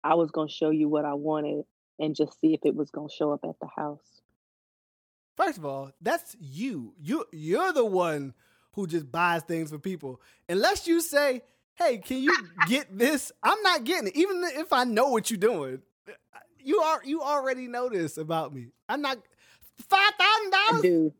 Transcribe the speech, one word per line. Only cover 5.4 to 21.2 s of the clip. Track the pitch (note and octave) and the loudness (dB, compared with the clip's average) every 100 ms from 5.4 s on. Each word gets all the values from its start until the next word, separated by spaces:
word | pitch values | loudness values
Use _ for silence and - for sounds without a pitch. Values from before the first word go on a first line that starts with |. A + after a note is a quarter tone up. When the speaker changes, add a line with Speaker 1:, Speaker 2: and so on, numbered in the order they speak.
| G4 A#3+ | -2 -2
Speaker 2:
of | |
all, | D3 C3+ C3+ _ | -8 -8 -10 _
that's | F3+ E4+ - A#3+ | -2 -2 -4 -18
you. | D3 C#3 B3+ F3+ A2+ _ | -16 -8 -8 -8 -10 _
You, | D3 D4+ - | -6 -4 -4
you're | D#3+ D3+ A3 F#4 | -10 -2 0 2
the | D#4 | 2
one | A3 F#3 F3 D3+ C#3 - _ _ _ | 2 2 0 -2 -8 -14 _ _ _
who | - F#3 | -8 -4
just | E3 C#3 | -4 -4
buys | D#3+ F3 E3+ | -2 0 0
things | D#3 E3 D#3 | -2 -6 -4
for | D3+ | -8
people. | F#3+ F3+ C#3 B2+ _ _ - | -8 -8 -10 -14 _ _ -4
Unless | F3+ D4+ G4+ E4+ | 0 2 0 0
you | E4 | 0
say, | E4 C#4+ C#4+ B3+ _ _ _ | 2 2 2 -2 _ _ _
"Hey, | _ E4+ A#3 | _ 0 0
can | - C4 | -4 -2
you | C#4 F4+ F3+ | 2 0 -2
Speaker 1:
<laughs> | F#3+ E3 | -2 2
Speaker 2:
get | C4 C#4+ F#3+ | 2 -2 2
this?" | A#3+ D4 - - | 2 2 -4 -2
I'm | - G#4 | 0 4
not | G4+ E4 | 4 2
getting | A#3 F4 G#3 | 0 -2 -2
it, | C#4 | 0
even | F#4+ F#4 | 0 2
if | F4 C4+ D#4+ | -4 -4 0
I | C4+ | 2
know | B3 A3 C#4 | 2 4 2
what | A#3 - | 2 -2
you're | A3 | 0
doing. | G#3 G3 C3 C3 _ _ - - _ - _ _ | 0 0 -4 -8 _ _ -20 -20 _ -20 _ _
You | C4 G4 | -2 0
are, | D#4 D#4 | 2 0
you | C4 D#4 | -2 -6
already | C#4 D4 C4 B3+ B3+ | -2 -2 -2 -4 -6
know | A#3+ B3 | -6 -4
this | G#3 D#3+ - | -2 -4 -6
about | D#3 E3 C#3+ | -4 -4 -4
me. | C#3 A#2+ _ - | -10 -16 _ -8
I'm | C4 | -4
not, | C#4+ B3+ | -4 -6
Speaker 1:
I | _ _ _ _ - _ - | _ _ _ _ -20 _ 2
Speaker 2:
five | F#4+ G4+ G#4 | 4 4 4
thousand | F#4+ A4 G#4 | 4 4 2
dollars? | F#4+ G#4+ A4+ | 2 4 4
Speaker 1:
do. | F#4 E4+ D#4 - | 4 4 2 -2